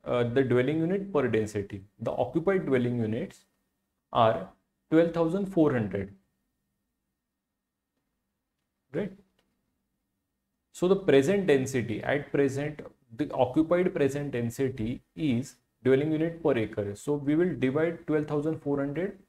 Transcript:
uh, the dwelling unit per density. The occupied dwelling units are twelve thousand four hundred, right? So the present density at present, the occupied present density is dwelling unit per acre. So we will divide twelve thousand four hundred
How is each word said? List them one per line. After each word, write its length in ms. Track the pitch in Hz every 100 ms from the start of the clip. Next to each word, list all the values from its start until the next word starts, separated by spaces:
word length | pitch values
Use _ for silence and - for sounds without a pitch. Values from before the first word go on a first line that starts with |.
| -
uh, 180 | 123
the 180 | 120 123
dwelling 380 | 131 123 127 156
unit 320 | 165 196 190
per 160 | 147 127
density. 560 | 110 104 104 101 101 - _
The 120 | 117
occupied 540 | - 127 165 165 190 156
dwelling 320 | 127 120 120
units 460 | 110 113 190 - _ _ _ _ _ _ _
are 340 | - 113 95 92 _ _ _ _
twelve 240 | 156 165
thousand 340 | 165 160 185 196
four 260 | - 151
hundred, 420 | 127 104 101 95 - _ _ _ _ _ _ _ _ _ _ _ _ _ _ _ _ _ _ _ _ _ _ _ _ _ _ _
right? 180 | 139 196 - _ _ _ _ _ _ _ _ _ _ _ _ _ _ _
So 160 | - 180
the 80 | 190
present 500 | 175 139 139 202 170
density 540 | 139 127 131 107 104
at 280 | - 143 143
present, 480 | 147 139 123 147 151 - _ _ 113
the 120 | 147
occupied 600 | 135 127 156 156 175 180
present 380 | 180 139 143 143
density 680 | 127 117 120 135 131 110 127 _ -
is 380 | 156 117 135 - _ _
dwelling 300 | 123 131 151
unit 280 | 156 165 165
per 160 | 156 123
acre. 380 | 107 - 101 104
So 200 | - 147
we 200 | 139 151
will 180 | 180
divide 540 | 135 131 139 165 170 -
twelve 200 | 156 151
thousand 340 | 151 151 160
four 160 | 147 143
hundred 400 | 139 143 196 -